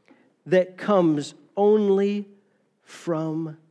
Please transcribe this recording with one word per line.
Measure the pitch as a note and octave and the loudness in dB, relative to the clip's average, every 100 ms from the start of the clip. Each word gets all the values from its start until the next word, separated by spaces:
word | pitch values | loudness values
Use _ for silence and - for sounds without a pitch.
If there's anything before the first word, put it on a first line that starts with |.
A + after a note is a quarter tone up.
| _ _ _ _ - | _ _ _ _ -2
that | F3+ F3+ - | 0 0 -4
comes | - G3+ F3 D3 C#3+ - _ - | -2 2 2 0 -4 -14 _ 0
only | G#3 G#3+ G3+ G3 G3+ G3+ G3+ _ _ _ _ _ | 2 4 2 2 0 -4 -10 _ _ _ _ _
from | _ - - D#3 D#3+ D#3 D#3+ D#3 _ | _ -14 -8 -6 -6 -8 -10 -12 _